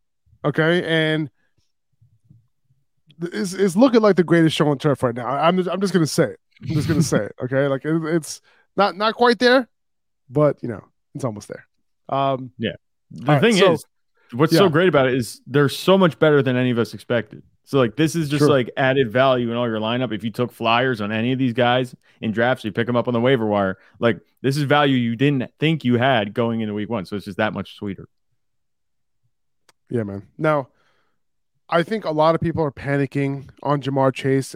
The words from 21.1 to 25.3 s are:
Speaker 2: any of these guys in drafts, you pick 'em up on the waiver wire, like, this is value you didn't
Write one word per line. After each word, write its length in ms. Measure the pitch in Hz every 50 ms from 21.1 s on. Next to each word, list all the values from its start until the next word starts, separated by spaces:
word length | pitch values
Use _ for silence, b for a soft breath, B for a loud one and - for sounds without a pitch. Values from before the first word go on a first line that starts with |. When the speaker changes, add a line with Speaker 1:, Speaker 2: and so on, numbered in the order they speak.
Speaker 2:
any 200 | 110 110 113 123
of 80 | 131 127
these 140 | 135 123 110
guys 420 | 123 120 120 123 131 131 127 - - b b b b
in 120 | b 113
drafts, 340 | 95 113 117 127 131 - -
you 60 | 107
pick 180 | - 120 113 117
'em 60 | 120
up 120 | 120 110
on 60 | 123 123
the 80 | 117
waiver 240 | 120 131 139 113 110
wire, 320 | 107 104 101 98 95 92 b b b b b
like, 200 | 117 117 92 85 _ _ _ _
this 160 | - 131 135
is 60 | 151 143
value 340 | 131 147 147 147 143 135
you 180 | 123 120 117 117
didn't 360 | 113 135 147